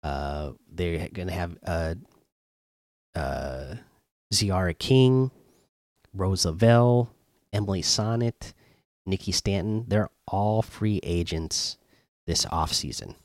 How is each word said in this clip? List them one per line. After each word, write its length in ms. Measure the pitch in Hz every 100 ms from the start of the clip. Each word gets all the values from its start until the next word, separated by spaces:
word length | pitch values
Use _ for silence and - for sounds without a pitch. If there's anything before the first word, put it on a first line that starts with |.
Uh, 500 | 78 69 71 73 76 58 _
they're 380 | 82 87 82 85
gonna 220 | - 92
have, 260 | 87 87 87 -
uh, 300 | 82 80 85 - _ _ _ _ _ _ _ _ _ _ -
uh, 600 | 69 67 67 65 67 117 - _ _ _ _
Ziara 440 | 104 104 92 90 82
King, 540 | - 131 131 131 131 - _ _ _ _ _ _ _
Rose 320 | 95 95 95 90
Lavelle, 640 | 80 117 117 120 123 117 _ _ _ _
Emily 280 | - 101 98
Sonnet, 720 | - - 110 113 117 - - - _ _ _ _ -
Nikki 260 | 95 -
Stanton. 540 | 95 - 98 92 110 120
They're 220 | 104 - _ -
all 340 | 95 104 107
free 380 | - - 107 101
agents 760 | - 87 85 82 80 - - - _ _ _ _ -
this 180 | 82 -
offseason. 680 | 82 78 - 69 - 50 -